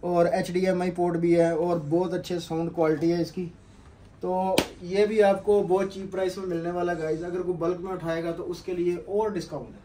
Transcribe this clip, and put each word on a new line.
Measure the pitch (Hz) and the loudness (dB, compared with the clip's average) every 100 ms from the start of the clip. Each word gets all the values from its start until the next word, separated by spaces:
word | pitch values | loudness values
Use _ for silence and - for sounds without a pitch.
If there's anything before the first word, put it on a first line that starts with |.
और | 175 175 175 | 0 2 4
एचडीएमआई | 190 175 175 190 180 180 | 2 0 0 0 0 -2
port | 175 175 170 | 0 0 2
भी | 170 | 4
है | 170 165 160 | 4 4 2
और | 175 170 | 0 -2
बहुत | 147 165 180 | 0 0 0
अच्छे | 175 - 175 | -4 -4 -6
sound | - 165 170 | -4 -4 -4
quality | 165 160 156 165 | 0 2 2 2
है | 170 | 2
इसकी। | 165 - 170 - - - - - - - | -2 -4 -10 -12 -20 -20 -20 -20 -20 -10
तो | 180 185 190 185 - - | -4 -2 4 4 4 -6
ये | 180 190 208 | -4 2 4
भी | 220 | 6
आपको | 202 190 208 202 | 6 6 4 2
बहुत | 170 190 190 | 4 2 2
cheap | 190 185 | -4 -8
price | 180 185 185 | -4 -4 -4
में | 185 | -4
मिलने | 170 170 | -4 -4
वाला | 175 175 | -2 -2
गाइस। | 170 156 156 | -2 -4 -4
अगर | 175 180 | -4 -6
कोई | 175 | -4
bulk | 170 165 175 | -2 -2 -4
में | 180 | -6
उठाएगा | 185 165 165 170 | -8 -4 -4 -4
तो | 165 | -6
उसके | - 175 - | -8 -8 -6
लिए | 175 175 175 | -2 -2 -2
और | - 202 214 | -2 -2 0
डिस्काउंट | 185 - 147 117 | -2 -6 -10 -12
है। | - | -18